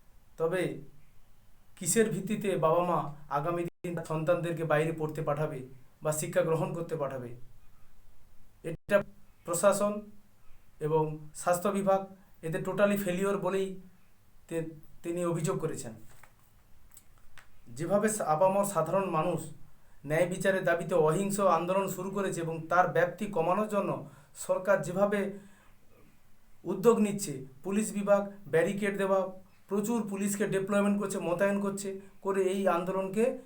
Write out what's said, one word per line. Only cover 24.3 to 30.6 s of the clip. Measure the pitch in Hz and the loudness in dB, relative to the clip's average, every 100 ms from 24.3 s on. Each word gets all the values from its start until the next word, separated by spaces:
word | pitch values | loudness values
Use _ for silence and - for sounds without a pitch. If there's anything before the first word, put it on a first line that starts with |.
| - | -10
সরকার | - 185 196 185 | -2 0 2 2
যেভাবে | 156 180 208 202 196 - - - - - - - - - - - - - | 2 2 2 2 -2 -6 -16 -20 -20 -20 -20 -20 -20 -20 -20 -20 -20 -12
উদ্যোগ | 160 208 233 202 | -6 4 6 6
নিচ্ছে, | 208 - - 131 - - | 4 0 -4 -8 -10 -10
পুলিশ | 185 208 - | -2 0 0
বিভাগ | 208 196 202 202 - 139 | 0 4 4 2 -8 0
ব্যারিকেড | 160 196 202 202 196 | 2 2 0 -2 0
দেওয়া, | 190 190 185 - - - - | 2 2 0 -8 -18 -18 -4
প্রচুর | 202 202 233 202 | -2 0 -2 -2
পুলিশকে | 190 202 - 190 | -2 -2 0 0
ডিপ্লয়মেন্ট | 190 | 0